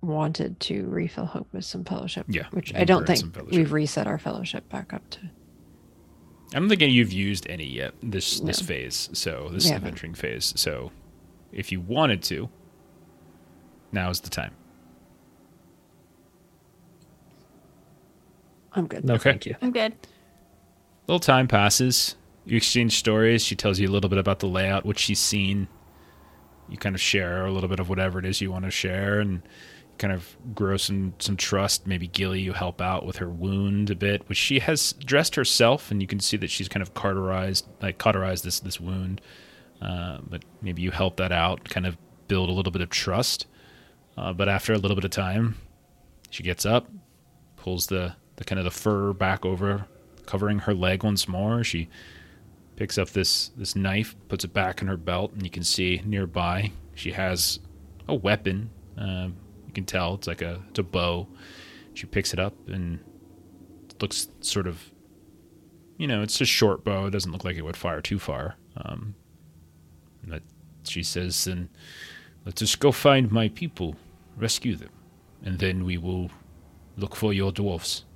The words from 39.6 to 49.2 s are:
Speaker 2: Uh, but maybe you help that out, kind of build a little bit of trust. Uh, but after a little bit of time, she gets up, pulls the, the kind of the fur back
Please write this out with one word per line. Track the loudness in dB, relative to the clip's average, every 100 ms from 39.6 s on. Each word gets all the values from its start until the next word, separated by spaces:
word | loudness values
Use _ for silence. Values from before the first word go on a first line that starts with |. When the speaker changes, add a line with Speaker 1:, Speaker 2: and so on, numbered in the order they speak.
| -20 -12
Speaker 2:
Uh, | -8 -6 -6 -8 -10
but | -12 -14 -12
maybe | -6 -2
you | -2
help | 0 0 0
that | 0
out, | 2 2 0 -6
kind | -4 -2
of | -4 -12 -20 0
build | 2 2
a |
little | 2 0
bit | 0
of | -2
trust. | -2 0 0 0 -2 -6 -16 -20 -20 -20 _ _ -8
Uh, | -6
but | 0 2
after | 2 2
a | 2
little | 2 0
bit |
of | 0
time, | -2 0 2 0 -2 -10 _ _ _ _ -20 -16
she | -8
gets | -4 -2 2
up, | 2 2 -18 -20 _ _ _ -20 -12
pulls | -6 -4 -2
the, | -2 -2 -8 _ -16
the |
kind | -6 -2
of |
the | -2
fur | -2 0 2 2
back | 0